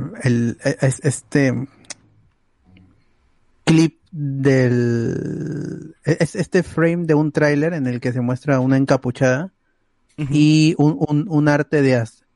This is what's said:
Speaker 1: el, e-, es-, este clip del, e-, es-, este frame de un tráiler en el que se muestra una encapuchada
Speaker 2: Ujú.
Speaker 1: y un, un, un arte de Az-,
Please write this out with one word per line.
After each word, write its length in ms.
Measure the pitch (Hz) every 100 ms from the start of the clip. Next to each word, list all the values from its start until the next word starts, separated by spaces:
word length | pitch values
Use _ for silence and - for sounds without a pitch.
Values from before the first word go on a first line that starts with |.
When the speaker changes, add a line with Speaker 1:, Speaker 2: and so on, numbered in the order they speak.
| 139 -
Speaker 1:
el, 360 | 123 120 117 -
e-, 120 | 143 -
es-, 200 | 135 -
este 640 | 143 - - 147 135 123 131 _ _ - _ _ _ _ _ _ 92 92 92 _ _ _ _ _ _ _
clip 360 | - 160 160 - _
del, 1800 | 151 143 135 135 131 123 120 120 117 117 - - - 151 - - 151 156 -
e-, 120 | - 170
es-, 160 | 165 202
este 260 | 165 185
frame 420 | 165 - 170 170 160
de 80 |
un 180 | 151 156
tráiler 400 | 147 147 147 156
en 120 | 170 127
el 140 | 123
que 120 | 127
se 80 | 123
muestra 400 | 123 127 147 131
una 160 | 131 135
encapuchada 760 | 135 135 123 - 131 127 190 - _ _ _ _ _ -
Speaker 2:
Ujú. 100 | 139
Speaker 1:
y 420 | 147 151 156 156 -
un, 180 | 147 -
un, 280 | 156 147 196
un 200 | 151 147
arte 340 | 147 147 151
de 140 | 135 123
Az-, 280 | 110 _ _